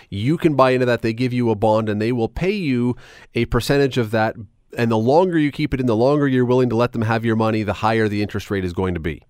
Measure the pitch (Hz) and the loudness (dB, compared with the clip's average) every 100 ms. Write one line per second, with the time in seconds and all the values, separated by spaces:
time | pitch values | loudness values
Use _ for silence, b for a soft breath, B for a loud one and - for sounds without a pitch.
0 | B 98 117 165 165 135 131 127 123 117 | B -6 -2 0 0 4 4 4 2 0
1 | 113 113 127 123 117 107 110 107 110 104 | -2 -2 -2 0 0 0 2 2 0 -2
2 | 113 123 113 - 180 208 156 123 123 120 | -2 -2 -4 -2 -4 -2 -2 0 -2 -4
3 | B B B 117 117 120 - 143 139 127 | B B B -4 0 -2 2 2 2 0
4 | 110 110 110 117 104 _ _ - 117 110 | -2 0 -2 -4 -16 _ _ -4 0 2
5 | 113 151 190 165 147 - 151 131 127 110 | 4 4 2 0 -2 -2 -4 -2 0 2
6 | 127 147 143 127 123 127 123 113 123 117 | 2 2 2 2 2 2 2 2 0 -2
7 | 110 113 117 110 110 110 104 101 110 113 | -2 0 0 0 0 0 -2 -2 0 0
8 | 107 104 104 104 - 98 92 87 92 87 | 0 -2 -4 -6 -4 -4 -4 -2 -2 -2
9 | 80 73 _ | -6 -8 _